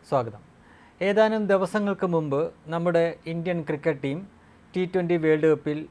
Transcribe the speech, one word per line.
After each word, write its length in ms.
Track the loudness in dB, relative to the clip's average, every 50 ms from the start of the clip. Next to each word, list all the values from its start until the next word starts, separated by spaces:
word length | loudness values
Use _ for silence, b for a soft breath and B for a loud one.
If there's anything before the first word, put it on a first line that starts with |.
| _ -2
സ്വാഗതം. 340 | -2 -2 -2 -2 -10 -16 -20 -20 _ B B B B B B B B B
ഏതാനും 420 | -2 0 4 4 4 4 2 -2 2 2
ദിവസങ്ങൾക്ക് 560 | 2 2 2 0 -2 -2 -2 -2 -2 -2 -2 0
മുമ്പ് 260 | 0 0 0 0 -2 -2 -2 -4 -8 _ _ -8
നമ്മുടെ 300 | -6 -2 -2 2 2 2 2 2 -2 -6 -10 -8
ഇന്ത്യൻ 260 | -6 -4 -4 -2 -4 -4 -4 -4
ക്രിക്കറ്റ് 340 | -6 -2 -2 -2 -2 -2 -4
ടീം 140 | -4 -4 -4 -8 -14 -20 b b b b b b -8 -4
ടി 80 | -4 -4 0
ട്വൻ്റി 240 | 0 -2 0 2 0 2 4
വേൾഡ് 240 | 2 2 4 4 2
കപ്പിൽ 280 | 2 2 0 -6 -6 -6 -8 -12